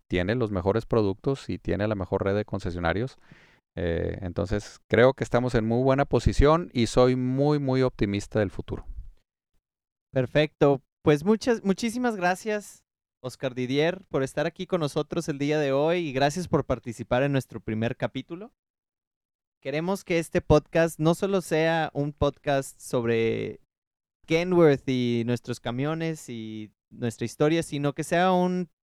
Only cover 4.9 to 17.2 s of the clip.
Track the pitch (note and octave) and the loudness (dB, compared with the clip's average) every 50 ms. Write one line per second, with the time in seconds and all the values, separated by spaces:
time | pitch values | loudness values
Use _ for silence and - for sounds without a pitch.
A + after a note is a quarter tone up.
4.9 | - A2 B2 C3 - - - - - A#2+ B2 B2+ B2 A#2 G#2+ A2+ A#2 B2 C3 C3+ | 4 6 6 6 4 2 -2 0 0 0 0 2 0 0 0 2 0 2 2 2
5.9 | C3 C#3 C#3+ - C3+ A#2+ - - G2 - C#3 D3 D#3 E3+ F3 - - B2+ A2+ - | 2 2 0 2 2 2 2 4 4 6 6 6 6 4 0 -2 0 0 0 2
6.9 | - B2+ B2 B2+ B2+ B2+ B2+ B2+ B2+ C3+ C#3+ D3 D3+ D3 C#3 C3 C3 C3 B2+ B2+ | 4 6 6 6 4 2 0 -2 0 2 2 2 2 0 0 0 2 2 2 0
7.9 | - - A2+ G2+ G2+ G2+ - - - A2 G#2 F#2+ - - - - - - - - | 0 0 -2 0 0 -2 -4 -2 0 0 0 0 -2 -8 -10 -8 -10 -10 -10 -12
8.9 | - - - - - _ _ _ _ _ _ _ _ _ _ _ _ _ _ _ | -12 -12 -12 -14 -16 _ _ _ _ _ _ _ _ _ _ _ _ _ _ _
9.9 | _ _ _ _ - C3 B2+ - - D3 D#3 D3+ _ - D#3 C#3+ C#3 B2+ _ _ | _ _ _ _ -4 -4 -2 0 0 0 0 0 _ 2 4 4 4 2 _ _
10.9 | _ _ - E3 D3 C#3+ D#3 G3+ A3 G#3 - C4 A#3 G#3+ - G3 F#3 - A#3+ A#3 | _ _ 2 2 2 2 4 0 0 2 2 0 -2 0 0 -2 -2 0 -2 -4
11.9 | G#3 B3 B3 A#3+ A3 F#3+ F3 F3 F#3 - - A3 G#3+ G#3 G3+ - - _ _ _ | -4 -2 -2 -2 -2 0 -2 -2 -2 -2 -4 -4 -4 -6 -6 -10 -20 _ _ _
12.9 | _ _ _ _ _ _ - B2+ - - C#3+ C3 A#2+ B2+ B2 A#2+ C3+ C#3+ D#3 E3+ | _ _ _ _ _ _ -14 -12 -10 -6 -8 -6 -4 -4 -4 -2 0 2 2 0
13.9 | F3+ F#3 - _ - C#3+ C3+ C3 - D3 D3 E3+ - - F3+ - F#3+ E3+ D#3 C3+ | 0 -4 -8 _ -4 -2 -2 -2 -2 -4 -4 -4 -4 -8 -8 -4 -2 -2 -2 -2
14.9 | - D3+ D3+ - - E3+ D#3 E3+ C#3+ C3+ C#3+ D3 D3+ D#3 D3 C3+ C3+ C#3 D3+ D#3+ | -2 -4 -4 -4 -4 -6 -4 -4 -4 -4 -2 0 0 0 2 2 2 2 2 2
15.9 | F3 F3+ E3+ C#3+ B2 C3 C#3 D3 D3 F#3 E3+ - - C#3+ - - C3 A#2 - B2 | 0 0 -2 -4 -2 0 0 0 0 -2 -4 -2 -2 -2 0 -2 -4 -6 -6 -10
16.9 | A2 - A#2 - B2 B2+ | -10 -8 -4 -2 0 2